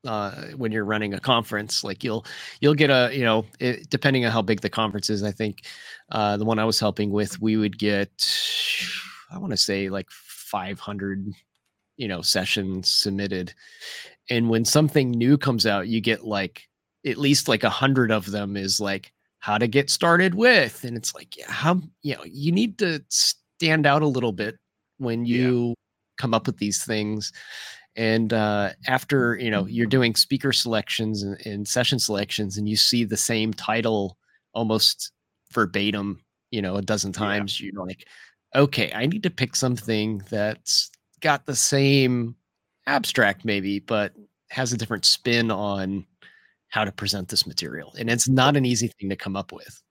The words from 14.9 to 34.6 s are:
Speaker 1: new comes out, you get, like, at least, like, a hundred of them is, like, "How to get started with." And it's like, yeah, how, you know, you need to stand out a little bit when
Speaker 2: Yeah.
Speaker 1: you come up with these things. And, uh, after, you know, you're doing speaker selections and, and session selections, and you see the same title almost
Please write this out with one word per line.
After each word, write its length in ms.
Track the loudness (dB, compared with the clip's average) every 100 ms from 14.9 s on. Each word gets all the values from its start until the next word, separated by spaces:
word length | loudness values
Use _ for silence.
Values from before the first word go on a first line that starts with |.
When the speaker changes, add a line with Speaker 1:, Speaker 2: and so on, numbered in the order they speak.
| 4 2
Speaker 1:
new 260 | 2 4 4
comes 300 | 4 0 2
out, 220 | 0 0
you 120 | 0
get, 240 | 2 0
like, 440 | -2 -2 -4 -8 _ _ _ _ -6
at 120 | 0
least, 300 | 4 2 4
like, 160 | 2
a 60 | 2
hundred 400 | 2 2 4 4
of 200 | 2 -2
them 260 | -6 -4 -4
is, 240 | -2 -2
like, 320 | -2 -6 -8 _ _ _
"How 180 | -2 0
to 80 | 4
get 220 | 2 2
started 440 | 2 4 6 4
with." 500 | 4 6 6 4 -2
And 120 | -8 -6
it's 180 | -8
like, 220 | -10 -18 -18
yeah, 140 | -12
how, 300 | -2 2 2 -2 _
you 120 | -6 -6
know, 80 |
you 280 | -8 -4 0
need 260 | 2 0 0
to 260 | -2 -2 -4
stand 800 | 0 0 -2 _ _ 2 4 4
out 160 | 4
a 40 | 4
little 260 | 2 0
bit 240 | -2 -6 -6 _ _ _ _
when 260 | -4 -2 0
Speaker 2:
Yeah. 100 | 2
Speaker 1:
you 380 | 4 2 0 -4 _ _ _ -6
come 160 | 0
up 120 | 0 0
with 120 | -4
these 260 | -4 -4
things. 480 | -2 -4 -2 -4 -8 -12 -18 -16 -16 -18 _ -2
And, 360 | 2 2 2
uh, 400 | 0 0 0 -2 -4 -2
after, 500 | -2 2 2 2 0
you 120 | 0
know, 160 | 0 0
you're 200 | 0 2
doing 280 | 4 4
speaker 380 | 2 0 0 0
selections 680 | 0 0 -2 -2 -4 -2 -2
and, 180 | -4 -8 -8
and 200 | -8 -4
session 300 | 0 0 0
selections, 580 | 0 -2 -4 -4 -4 -4
and 120 | -2
you 80 | 2
see 280 | 2 2
the 120 | 0 -2
same 360 | 0 0 0
title 640 | -2 -2 0 0 0 -2 -8 _ _ _
almost 580 | -4